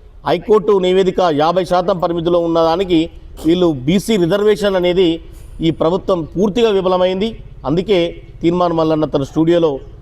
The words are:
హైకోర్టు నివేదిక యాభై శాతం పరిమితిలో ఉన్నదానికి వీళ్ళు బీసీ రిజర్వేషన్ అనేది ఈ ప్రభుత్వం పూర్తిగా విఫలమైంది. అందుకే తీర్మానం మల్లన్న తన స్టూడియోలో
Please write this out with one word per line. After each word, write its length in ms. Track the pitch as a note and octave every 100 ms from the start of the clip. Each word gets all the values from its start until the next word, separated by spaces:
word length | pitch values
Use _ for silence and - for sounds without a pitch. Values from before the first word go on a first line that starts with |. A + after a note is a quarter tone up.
| - - -
హైకోర్టు 520 | E3+ F3 G#3+ G3 G3+
నివేదిక 420 | F3+ F#3 F#3+ F#3
యాభై 440 | F#3 C#3+ D#3 F3
శాతం 340 | F3+ F3+ F3+ F#3
పరిమితిలో 400 | F3 E3+ E3 F3
ఉన్నదానికి 720 | E3+ E3 E3 E3+ F#3+ E3+ E3 - - - D#3
వీళ్ళు 260 | F3+ F3
బీసీ 440 | C#3+ B2+ F#3+ - A3
రిజర్వేషన్ 600 | E3+ G3+ G#3 G#3 G3+ F#3+
అనేది 460 | F3+ F3+ F3+ E3 - - - -
ఈ 100 | D#3+
ప్రభుత్వం 520 | D3 D#3 F3+ - F#3
పూర్తిగా 480 | D3 D#3+ G#3+ F#3+ A3+
విఫలమైంది. 720 | G3 F#3 F#3 F#3 F#3+ A3 A3 - - C3
అందుకే 560 | E3 F3+ F#3+ E3+ E3+ - -
తీర్మానం 340 | E3 F3+ F3 E3
మల్లన్న 280 | D#3+ D#3
తన 180 | D3+ C#3+
స్టూడియోలో 560 | C3+ D3+ E3 E3+ E3 C3+ - -